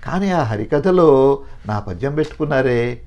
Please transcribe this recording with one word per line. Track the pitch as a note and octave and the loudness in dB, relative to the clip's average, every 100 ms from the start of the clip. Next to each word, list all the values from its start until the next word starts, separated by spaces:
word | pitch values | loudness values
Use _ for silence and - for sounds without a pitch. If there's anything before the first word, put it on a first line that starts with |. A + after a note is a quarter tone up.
కానీ | - E3+ G3 | -6 -4 -2
ఆ | F3+ | 0
హరికథలో | A#2+ G#2+ G#2+ D3 F#3+ F3+ D#3+ C3+ C3+ C#3 - - - | -2 -4 -2 0 2 4 6 6 4 2 -4 -16 -6
నా | G#2+ | -6
పద్యం | G2+ F2 C3 | -6 -6 -6
పెట్టుకున్నారే | D3 D3+ - D3 C#3 C3 A#2+ A#2+ B2 | -4 -6 -4 -2 0 0 0 -2 -6